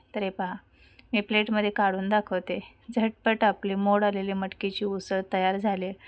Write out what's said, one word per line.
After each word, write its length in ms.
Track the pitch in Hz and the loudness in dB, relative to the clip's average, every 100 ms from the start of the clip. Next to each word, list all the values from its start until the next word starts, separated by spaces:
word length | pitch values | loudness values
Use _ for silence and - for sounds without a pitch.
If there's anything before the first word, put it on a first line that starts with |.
| _ - | _ -4
तर 80 | |
हे 60 | 196 | -4
पहा, 260 | 185 185 196 _ _ _ _ - | -4 -6 -6 _ _ _ _ -4
मी 80 | 214 | -2
प्लेटमध्ये 480 | 208 214 214 214 208 | 2 0 2 0 0
काढून 380 | 208 202 190 190 | 2 2 2 2
दाखवते. 500 | 214 208 185 180 185 - _ - 240 | 0 0 -4 -4 -8 -8 _ -6 0
झटपट 480 | 220 220 - 220 | 0 0 -2 2
आपली 320 | 220 190 196 196 | 2 2 -2 0
मोड 280 | 202 202 | 2 4
आलेली 300 | 208 202 196 | 4 0 -2
मटकीची 520 | 190 190 - 196 190 208 | -2 -4 -4 -6 -4 -4
उसळ 360 | 196 - 190 190 | -4 -2 -2 -2
तयार 240 | 190 185 196 | 0 2 2
झाली. 340 | 208 190 185 190 | 0 -2 -4 -8